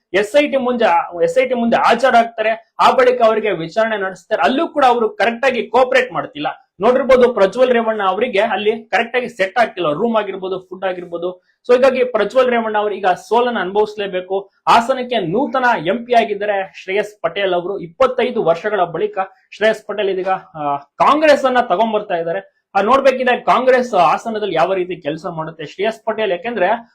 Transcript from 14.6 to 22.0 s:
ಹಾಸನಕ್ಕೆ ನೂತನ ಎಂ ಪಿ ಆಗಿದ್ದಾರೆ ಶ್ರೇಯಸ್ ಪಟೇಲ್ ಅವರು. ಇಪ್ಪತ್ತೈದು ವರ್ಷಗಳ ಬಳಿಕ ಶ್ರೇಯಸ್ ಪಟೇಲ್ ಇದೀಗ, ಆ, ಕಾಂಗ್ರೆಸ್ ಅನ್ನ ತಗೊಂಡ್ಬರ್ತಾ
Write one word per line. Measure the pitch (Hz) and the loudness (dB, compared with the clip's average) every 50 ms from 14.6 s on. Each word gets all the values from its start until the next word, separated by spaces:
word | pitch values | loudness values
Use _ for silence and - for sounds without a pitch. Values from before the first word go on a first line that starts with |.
| _ - | _ 2
ಹಾಸನಕ್ಕೆ | 180 233 233 240 262 254 247 240 254 226 | 2 4 4 2 -4 -4 -4 -4 -4 -4
ನೂತನ | 190 156 170 220 285 240 233 262 254 247 233 185 151 170 | -2 -2 -2 -2 -2 -2 -2 -2 0 0 0 0 -2 -4
ಎಂ | 208 240 233 | -4 -4 -2
ಪಿ | 240 240 | 0 0
ಆಗಿದ್ದಾರೆ | 233 220 208 208 190 202 208 202 196 190 190 _ - - | 0 2 0 -4 -6 -4 -4 -4 -4 -4 -8 _ -18 -10
ಶ್ರೇಯಸ್ | 185 190 208 202 208 - _ | -4 -4 -4 -4 -4 -8 _
ಪಟೇಲ್ | - 165 - 202 202 190 175 | -6 -6 -4 -2 -2 -2 -2
ಅವರು. | 175 175 185 202 180 | -2 -4 -6 -8 -8
ಇಪ್ಪತ್ತೈದು | 175 165 - _ 262 247 254 - 233 247 220 220 180 | -10 -12 -2 _ 0 0 2 0 -2 -2 -2 -2 0
ವರ್ಷಗಳ | 160 165 - - 214 208 202 180 | 0 0 0 -2 -4 -2 -2 -2
ಬಳಿಕ | 165 156 160 - - - 190 190 - _ _ _ _ | -2 -2 -4 -4 -4 -4 -6 -6 -6 _ _ _ _
ಶ್ರೇಯಸ್ | - - 202 220 214 214 - | -8 -2 0 0 0 0 -6
ಪಟೇಲ್ | - - 202 208 196 | -10 -6 -4 -2 -2
ಇದೀಗ, | 185 190 180 190 | -2 -2 -2 -2
ಆ, | 190 180 - - _ 160 147 143 143 - | -4 -4 -6 -14 _ -6 -4 -4 -4 -4
ಕಾಂಗ್ರೆಸ್ | - _ _ _ 170 202 269 302 311 311 285 240 - | -6 _ _ _ 2 4 4 4 4 4 4 4 4
ಅನ್ನ | 262 254 247 | 0 2 2
ತಗೊಂಡ್ಬರ್ತಾ | 233 233 180 185 226 226 - 214 | 0 0 0 0 0 0 0 -4